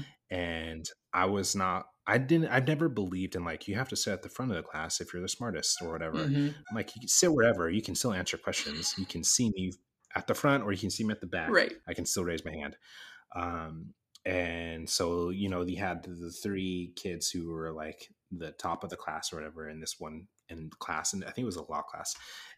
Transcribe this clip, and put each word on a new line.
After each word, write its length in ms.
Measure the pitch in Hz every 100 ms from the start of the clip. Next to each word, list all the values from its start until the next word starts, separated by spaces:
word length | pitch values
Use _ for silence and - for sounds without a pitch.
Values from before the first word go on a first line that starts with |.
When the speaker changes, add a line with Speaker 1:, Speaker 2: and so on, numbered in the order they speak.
| 139 - _
Speaker 1:
And 560 | 90 87 82 80 80 78 - _
I 100 | 90 92
was 300 | 101 92 101
not, 300 | 95 87 - _ -
I 120 | 110
didn't, 300 | 131 165 160
I've 200 | 123 127
never 220 | 151 165
believed 440 | 113 95 92 92
in, 100 | 92
like, 220 | 87 80 -
you 100 | 101
have 120 | 131
to 80 | 107
sit 160 | -
at 100 | 95
the 60 | 104
front 220 | - 127
of 80 | 98
the 40 |
class 360 | 78 78 80 -
if 140 | 87
you're 80 | 87
the 60 | 92
smartest 520 | - 117 85 - -
or 100 | 85
whatever. 260 | 82 82 80
Speaker 2:
Mm-hmm. 300 | 147 139 143 147 -
Speaker 1:
I'm 60 | 110
like, 180 | 101
"You 60 | -
can 80 | 123
sit 240 | - 180
wherever. 380 | 147 113 101 82
You 100 | 98
can 140 | -
still 180 | 82 127
answer 240 | 95 90 92
questions. 560 | - 92 - 76 80 -
You 80 | 95
can 180 | 85
see 240 | 82 - 117
me 220 | 95 92 90 _ _ _
at 120 | - -
the 80 |
front 300 | - 147 139
or 80 | 104
you 60 | 95
can 120 | 95
see 140 | -
me 80 | 110
at 80 | 107
the 40 | 90
back. 240 | 90 82
Speaker 2:
Right. 240 | - - - -
Speaker 1:
I 60 |
can 100 | 85
still 200 | 85 -
raise 200 | 87 82
my 80 | 80
hand." 240 | 78 73 - - - - - _
Um, 600 | 87 87 85 80 80 82 - _ -
and 680 | - 92 87 85 82 82 80
so, 400 | - 87 85 87
you 180 | 95 98
know, 140 | 92
you 140 | 90 87
had 240 | 98 85
the 280 | 87 85 85 80
three 500 | 104 98 95 90 87 -
kids 340 | 98 85 -
who 180 | 90 82
were, 240 | 82 80
like, 360 | 80 78 78 - _ _
the 180 | 87 82
top 300 | - 92 107
of 80 | 92
the 60 | 82
class 360 | - 78 -
or 40 | 85
whatever 320 | 76 80 78
in 100 | 78
this 200 | 80 -
one 260 | 80 78 92 _ _
in 200 | 82 80 -
class, 320 | - 80 -
and 120 | 98
I 40 | -
think 140 | -
it 20 | 123
was 100 | 85
a 60 |
law 200 | 73 80
class. 340 | - - - - - - -